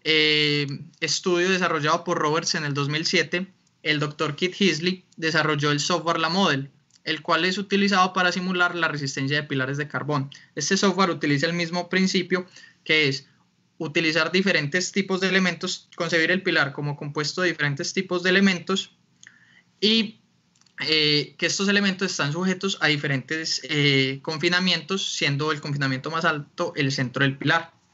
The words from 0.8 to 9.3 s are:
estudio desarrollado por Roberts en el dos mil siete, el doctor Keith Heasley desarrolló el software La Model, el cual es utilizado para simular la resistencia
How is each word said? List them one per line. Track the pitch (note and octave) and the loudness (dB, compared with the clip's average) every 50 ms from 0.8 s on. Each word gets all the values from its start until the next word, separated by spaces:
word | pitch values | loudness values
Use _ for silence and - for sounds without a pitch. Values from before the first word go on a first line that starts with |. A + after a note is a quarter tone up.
| - - - - | -12 -16 -12 -6
estudio | E3 D3+ - - - F#3 F3 F3 F3 F#3 | -4 -4 -4 -2 0 0 2 2 2 2
desarrollado | F#3+ F3+ F#3 E3 D#3+ D#3 C#3+ D3+ E3 E3+ E3+ | 2 2 0 0 0 0 0 0 0 0 0
por | F3+ E3+ D#3+ | -2 -2 0
Roberts | D#3 D3 D3+ E3+ E3+ - - | 0 0 0 0 0 -2 -2
en | E3 D3+ | -2 -4
el | C#3+ C3+ | -4 -2
dos | C#3+ C#3+ C#3+ | -2 -2 -2
mil | D3+ D#3 - | -2 -2 -2
siete, | - G3 E3+ D3+ D3+ - F3 F#3+ - - _ _ _ _ _ | 0 2 0 0 0 -2 -4 -4 -6 -12 _ _ _ _ _
el | - D#3 D3+ D3 | -4 -2 -2 0
doctor | D3+ D3 D3 - D#3+ D3 C#3+ | -2 -4 -4 -4 -4 -4 -4
Keith | - F3+ F3+ - - | -2 -4 -4 0 0
Heasley | G3+ F3 D#3 D3+ E3+ F3+ F#3 F#3 - _ _ | 2 2 2 0 -2 -2 -4 -4 -8 _ _
desarrolló | - E3 D#3+ D#3+ D#3 D3+ D3+ D3+ D3 D3 D3 | -6 -4 0 2 2 2 2 2 0 2 0
el | D3 C#3+ | 0 0
software | - - F3+ E3 D#3 E3 D#3+ E3 | 0 0 -2 0 0 0 0 0
La | D#3+ D#3+ | 0 0
Model, | E3+ G3 G3 E3 C#3+ C3+ C#3 - _ _ _ _ _ _ - | 2 2 2 2 2 0 -2 -6 _ _ _ _ _ _ -6
el | D#3+ D#3+ D3+ | -6 -6 -4
cual | D#3 E3+ E3 D#3+ E3+ | -2 0 0 2 2
es | F#3 F#3 | 0 0
utilizado | G#3 G3 - G3+ G3+ G3+ G3 G3 F#3 F#3 F#3 | -2 -2 0 0 2 2 4 4 4 4 4
para | - F#3 F3+ F3+ | 2 2 0 2
simular | F3 F#3 F3+ F#3 F3+ F3+ F3 F3 E3+ | 0 -2 -2 -2 0 2 2 0 0
la | E3+ E3 D#3 | 0 -2 -2
resistencia | D3+ D3 C#3 C3+ - C#3+ C3+ C3+ | -2 -2 -6 -6 -4 -4 -2 -2